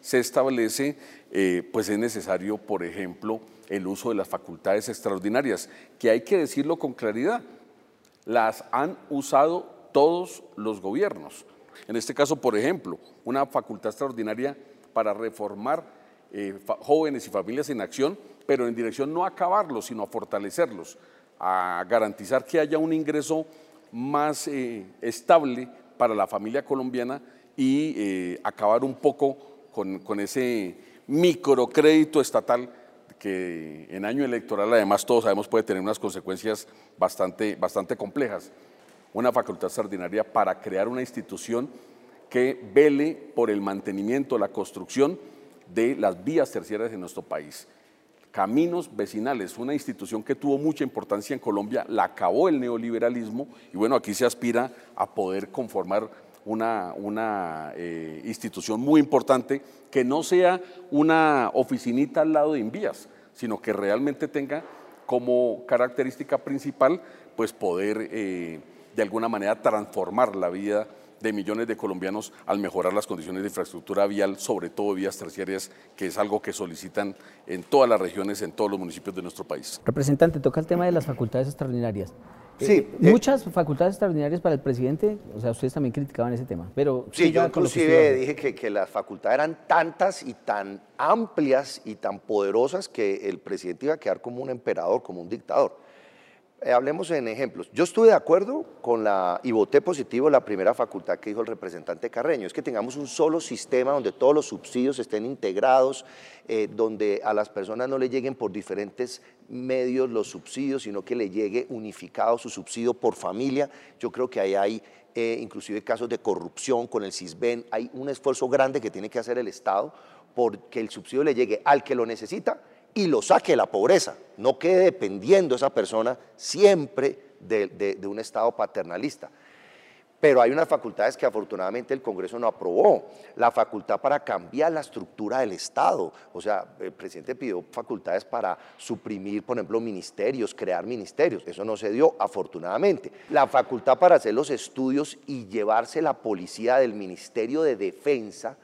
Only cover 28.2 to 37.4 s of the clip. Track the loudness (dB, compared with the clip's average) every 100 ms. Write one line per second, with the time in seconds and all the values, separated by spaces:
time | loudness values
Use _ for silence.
28.2 | -4 -4 -6 0 4 4 2 0 0 2
29.2 | -2 -2 -14 -20 -12 -8 -6 -6 -6 -6
30.2 | -4 -2 -2 -2 -4 -10 -20 -16 -2 2
31.2 | 4 4 4 4 4 6 8 8 6 2
32.2 | 2 2 2 0 -2 -16 -20 -20 -20 -10
33.2 | -6 -4 -4 -8 -10 -14 -12 -6 -4 -2
34.2 | 0 -2 -4 -2 4 4 4 2 4 2
35.2 | 4 0 2 0 0 -2 -2 -4 -6 -6
36.2 | -8 -6 -4 -4 -8 -20 -12 -2 0 0
37.2 | -4 -2